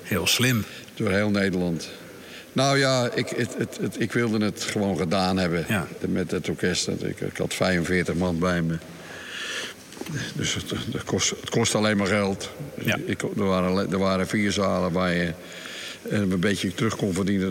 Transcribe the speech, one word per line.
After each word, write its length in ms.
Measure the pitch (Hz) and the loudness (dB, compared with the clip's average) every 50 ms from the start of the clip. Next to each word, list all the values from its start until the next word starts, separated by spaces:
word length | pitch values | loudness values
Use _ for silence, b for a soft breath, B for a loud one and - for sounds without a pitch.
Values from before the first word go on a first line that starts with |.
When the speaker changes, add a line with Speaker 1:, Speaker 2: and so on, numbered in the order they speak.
Speaker 1:
Heel 240 | - - - 85 85 | -6 -2 -2 0 2
slim. 380 | - - - 117 131 127 110 98 B B B B - - | 2 2 2 4 2 2 2 0 B B B B -12 -6
Speaker 2:
Door 160 | - 113 104 | -2 0 2
heel 200 | 92 101 104 104 | 4 4 4 4
Nederland. 580 | 101 101 98 98 90 90 90 87 85 78 - - B B B B B B B B B B B B | 4 4 4 2 2 2 2 2 0 -2 -4 -8 B B B B B B B B B B B B
Nou 260 | - 131 135 139 139 139 | 0 2 2 4 4 4
ja, 320 | 139 135 131 127 120 120 - | 4 4 4 4 2 2 0
ik, 140 | - 117 - | -2 -2 -2
het, 260 | - - 120 - - 254 | -2 -2 -2 -2 -2 -2
het, 200 | - - - - | -4 -4 -4 -4
het, 200 | 190 - - - | -4 -4 -2 -2
ik 120 | - - | -2 0
wilde 320 | - 120 120 113 107 110 107 | 2 2 2 4 2 2 2
het 180 | 101 - - | 2 0 -2
gewoon 340 | - - - 107 101 98 92 | -4 -2 0 2 2 2 2
gedaan 400 | 76 92 82 101 95 92 92 92 | 2 2 2 2 2 4 4 4
hebben. 280 | 92 92 85 85 85 78 - | 4 2 2 2 0 0 0
Speaker 1:
Ja. 180 | 113 95 85 - - - - 90 | 0 0 -2 -4 -6 -4 -2 0
Speaker 2:
Met 220 | 92 92 90 - | 0 0 0 0
het 180 | 101 90 - - | -2 -2 -2 -2
orkest. 400 | 82 - - 90 87 - - - | -2 0 0 0 2 0 0 -2
Ik, 320 | 92 87 - - - - | -2 -2 -2 -4 -4 -4
ik 160 | - - - | -6 -6 -2
had 180 | - - - - | -2 -2 -2 0
vijfenveertig 600 | - - 95 92 87 80 80 92 90 82 - 80 | 2 2 4 4 2 2 2 2 2 2 2 2
man 240 | 82 90 90 85 80 | 2 2 2 2 2
bij 240 | 87 90 87 87 | 2 2 2 2
me. 140 | 82 82 82 82 - - B B B B B B B B B B B B B B B B B - - - - - - - 156 - - - - | 2 0 -2 -2 -6 -10 B B B B B B B B B B B B B B B B B -14 -18 -18 -14 -12 -8 -6 -6 -4 -4 -4 -4
Dus 200 | - - - - | -4 -2 -2 -2
het, 160 | - - - - - - 117 | -2 -4 -4 -4 -4 -4 -4
het 120 | 127 117 - | -6 -6 -2
kost, 260 | - - 98 - - - - | -2 0 0 0 0 -2 -4
het 100 | - - | -6 -2
kost 240 | - - 113 - - | 2 2 2 4 4
alleen 220 | 110 107 110 107 | 4 4 4 4
maar 100 | 101 101 | 4 4
geld. 440 | 92 104 104 101 95 98 - - - - - - - - - 113 | 4 4 2 2 2 0 -2 -6 -8 -10 -10 -12 -10 -10 -4 -2
Speaker 1:
Ja. 140 | 117 90 - - | 0 0 0 0
Speaker 2:
Ik, 160 | - 104 - | -2 -2 -2
er 220 | - - - - 101 | -2 -2 -2 0 2
waren, 480 | 95 92 92 90 92 92 98 101 - | 2 2 2 2 2 2 2 0 0
er 60 | 90 95 | 0 2
waren 300 | 95 95 95 92 92 - | 2 2 2 2 0 0
vier 240 | - 110 104 101 | 0 2 2 2
zalen 400 | 90 101 98 95 95 90 90 90 | 2 2 2 2 2 2 0 0
waar 200 | 82 92 92 90 87 | 2 2 2 2 2
je, 180 | 87 87 85 82 B B B B B B B B B B B B B - - | 2 0 -2 -4 B B B B B B B B B B B B B -6 -4
eh, 100 | - 104 | 0 0
een 220 | 101 92 95 90 | 2 2 2 2
beetje 340 | 85 104 98 90 - 98 - | 2 2 2 0 0 -2 0
terug 220 | - 117 110 - | 0 0 0 0
kon 160 | - 113 101 85 | 0 0 0 0
verdienen. 320 | 92 98 95 101 95 92 95 | 2 2 2 2 2 2 0